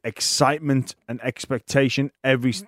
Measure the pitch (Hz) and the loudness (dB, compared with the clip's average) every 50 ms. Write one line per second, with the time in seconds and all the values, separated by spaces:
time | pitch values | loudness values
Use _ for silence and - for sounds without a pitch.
0 | - 117 - - - - - - 147 131 147 156 160 143 135 131 127 - - _ | -6 -8 -6 -4 -4 -2 0 2 2 2 2 0 0 0 2 0 0 -2 -10 _
1 | _ - 120 123 117 127 - - - - 135 120 - - - 139 135 127 - - | _ -10 -10 -6 -6 -6 -6 -6 -6 -6 -6 -6 -4 0 2 4 4 4 2 0
2 | 139 143 - _ - 135 131 123 120 127 107 92 101 | -2 -2 -6 _ 2 2 2 4 2 0 -2 -2 -8